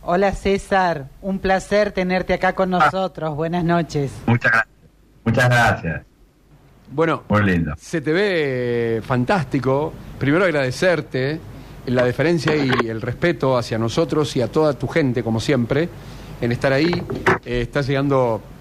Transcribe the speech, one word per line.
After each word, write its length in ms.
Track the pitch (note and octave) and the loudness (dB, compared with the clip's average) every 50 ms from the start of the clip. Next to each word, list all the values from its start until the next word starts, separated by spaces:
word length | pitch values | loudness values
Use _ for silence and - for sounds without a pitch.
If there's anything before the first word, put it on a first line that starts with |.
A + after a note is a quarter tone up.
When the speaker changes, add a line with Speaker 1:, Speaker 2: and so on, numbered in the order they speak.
Speaker 1:
Hola, 300 | - - F3 F3+ G3+ G3 F#3+ | -2 0 0 2 2 2 0
César. 720 | - - G3 G3 G3 - - G3+ F#3+ F#3 F3 E3 D3+ C3 C#3 - - | 0 0 0 0 0 0 0 0 2 2 2 0 -2 -6 -12 -16 -10
Un 160 | - G3 F#3+ F#3+ | -6 -6 -6 -2
placer 520 | - F#3+ F#3+ F#3 F3+ - G3+ G#3 G#3+ G#3 | 0 0 0 0 0 0 2 2 2 2
tenerte 420 | G3+ - F#3 F3+ F#3 F#3 F3 - F3+ | 0 -2 -2 0 0 -2 0 0 -2
acá 200 | E3+ - F#3+ F#3 | 0 2 0 2
con 200 | - F#3+ F#3 F#3 | 2 0 0 2
Speaker 2:
Ah. 60 | F3+ D3+ | 4 2
Speaker 1:
nosotros. 500 | D3 C3+ F#3+ F#3+ F3+ - - D#3 D#3 D3+ | 2 2 0 -4 -4 -4 -6 -6 -4 -4
Buenas 280 | C#3 D#3+ E3 E3+ F3 E3 | -2 -4 -2 -2 0 0
noches. 480 | E3 E3+ E3+ E3 - - D3 C#3+ B2+ G#2 G#2+ - | 2 2 2 0 0 -2 -4 -4 -4 -6 -6 0
Speaker 2:
Muchas 260 | - A#2 B2 - - | 0 0 2 2 2
gra-, 140 | A2+ A2+ A2 _ _ _ _ - _ _ _ _ _ - _ | 2 2 0 _ _ _ _ -20 _ _ _ _ _ -6 _
muchas 240 | A2+ - C3 B2+ B2 | 0 2 4 4 4
gracias. 520 | B2 A#2+ A#2 A2 F#2+ - - E2 D#2 C#2+ - _ _ _ - _ _ _ _ _ - - _ - - - - - | 4 4 4 4 2 0 -4 -6 -6 -6 -10 _ _ _ -20 _ _ _ _ _ -20 -20 _ -20 -20 -20 -20 -10
Speaker 3:
Bueno, 320 | C3+ C#3 D#3+ E3 D3+ A#2 - - | -2 0 2 2 0 -2 -2 0
Speaker 2:
Muy 140 | G#2 G#2+ G#2 | 2 2 4
lindo. 300 | F#2+ F2+ E2+ D#2+ D2+ C#2+ - | 4 2 2 0 -2 -4 -10
Speaker 3:
se 240 | - - - E3 | -10 -6 -6 -4
te 100 | C3+ D3+ | -2 0
ve 920 | D#3 F3+ G#3 G#3 F#3 E3 D3+ C#3 C3 B2 B2 A#2+ A#2+ A#2+ A#2 A#2 A2+ A2+ - | 0 0 0 0 0 0 0 0 -2 -2 -2 0 0 0 0 0 -2 -2 -2
fantástico. 880 | - C3 B2 B2 - G#3 F#3+ C#3+ - - C#3 B2 C3 C3+ C#3 D3+ D#3+ - - - - - - | -2 0 0 2 2 0 0 0 -2 -2 -2 0 2 0 0 0 -4 -8 -12 -16 -16 -10 -4
Primero 240 | - C3+ C#3+ E3+ G3+ | 0 2 2 4 2
agradecerte 960 | F3+ D#3 D3 C3+ B2+ B2+ - F3+ F#3 F3 D3+ C3+ - - C3 B2+ C#3 D3+ E3 - - - - - - - - - | 2 2 0 0 -2 -2 0 2 2 2 2 -2 -4 -4 -2 -2 -2 -4 -6 -8 -14 -16 -16 -18 -18 -18 -12 -6
la 180 | - B2 B2+ B2 | -2 0 2 2
deferencia 520 | B2 A#2+ - D3+ D#3+ F3 E3 - D#3 D3+ | 2 2 2 2 2 2 2 2 0 0
y 140 | D3+ C#3+ C3 B2+ A#2+ A#2+ A2+ | 2 2 2 2 0 0 -2
el 140 | A2+ A2+ | -4 -6
respeto 560 | A2 A#2 A#2+ - - F3 E3 - - C3+ C3 B2 | -6 -6 -4 0 0 0 0 2 0 2 2 2
hacia 200 | A#2 - A#2+ A2 | 0 -2 -2 -2
nosotros 580 | A2+ A#2 - - E3 D#3 D#3 D3+ D3+ - - C3+ | -2 0 0 0 0 2 2 0 0 0 0 -2
y 40 | |
a 60 | - - | -2 0
toda 260 | - D#3 D#3 D3+ C#3 | 2 2 2 2 2
tu 140 | - - A#2+ | 0 -4 -2
gente, 340 | - E3+ D3+ C3 A#2 B2 A2 | 0 0 2 2 0 0 -2
como 160 | A2+ A2+ A2+ | 0 -2 -2
siempre, 480 | - - D3 B2+ A#2+ A2 C3 C#3 E3 F3 - - - - - - - - - - | 0 2 2 2 2 0 0 0 0 -2 -6 -14 -18 -16 -16 -16 -16 -16 -10 -4
en 100 | - A#2 | -2 -2
estar 220 | A#2+ A#2+ - C#3 C3+ | -2 0 0 2 2
ahí. 280 | C3+ D#3 F3 F3+ F3+ - - - - - - - - - | 2 2 2 0 -2 -4 -6 -8 -2 0 0 0 0 -2
Eh, 160 | - B2 B2 | -4 -4 -4
está 200 | A#2+ A#2 - D3 | -4 -2 -2 -2
llegando 600 | C#3 B2 C#3+ C3+ C#3 C#3+ C#3 C3+ B2+ A#2+ A2+ G2+ - - - - | 0 0 0 0 2 2 2 2 4 2 0 -2 -6 -12 -20 -20